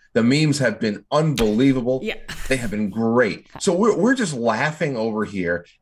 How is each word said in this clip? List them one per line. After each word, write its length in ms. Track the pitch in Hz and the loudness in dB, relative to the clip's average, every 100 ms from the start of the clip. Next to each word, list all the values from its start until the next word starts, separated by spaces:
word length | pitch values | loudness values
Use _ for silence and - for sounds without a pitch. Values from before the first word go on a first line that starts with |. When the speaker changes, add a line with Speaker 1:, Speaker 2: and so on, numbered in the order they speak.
| _ | _
Speaker 1:
The 100 | 117 | 0
memes 360 | 117 143 156 143 | 2 4 2 2
have 200 | 123 104 | 0 0
been 240 | 110 101 - | -4 -4 -2
unbelievable. 880 | 147 156 135 110 107 139 131 120 131 | 0 2 2 0 4 2 2 0 -2
Speaker 2:
Yeah. 140 | 110 - - - - | -4 -10 -10 -10 -4
Speaker 1:
They 80 | 127 | -4
have 140 | 117 | -2
been 180 | 104 104 | -4 -4
great. 600 | 107 113 120 110 82 - - | -2 0 4 2 0 -12 -6
So 160 | 190 175 | -2 2
we're, 180 | 226 | 2
we're 200 | - 220 | 2 2
just 180 | 262 196 | 2 0
laughing 640 | 131 117 110 151 156 156 120 | -2 0 0 -2 -2 -4 -2
over 300 | 113 107 101 | -2 -2 -4
here 400 | 101 85 85 - - | -4 -2 -4 -6 -4